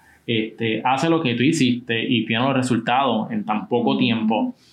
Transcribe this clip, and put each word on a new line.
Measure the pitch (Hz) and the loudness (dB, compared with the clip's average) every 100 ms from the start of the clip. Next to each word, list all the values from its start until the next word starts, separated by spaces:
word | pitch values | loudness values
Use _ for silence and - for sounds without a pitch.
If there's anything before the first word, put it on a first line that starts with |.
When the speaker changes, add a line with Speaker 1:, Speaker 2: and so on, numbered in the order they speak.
| - _ - | -20 _ -4
Speaker 1:
este, | 113 110 - 113 110 | -2 -2 -4 -4 -2
hace | 123 131 165 | 0 0 2
lo | 165 | 2
que | 135 117 | 0 0
tú | |
hiciste | 131 160 127 120 - 113 | 2 2 2 0 -2 -2
y | 113 120 107 | 0 0 0
tiene | 113 | 0
los | 135 | 0
resultados | 131 127 117 120 123 135 110 107 | 0 0 0 0 0 2 0 -2
en | 110 101 | -6 -4
tan | 107 - | -4 -2
poco | 120 110 | 0 0
Speaker 2:
Ujú. | 135 | 0
Speaker 1:
tiempo | 123 113 110 110 - - _ | 0 0 0 0 -2 -6 _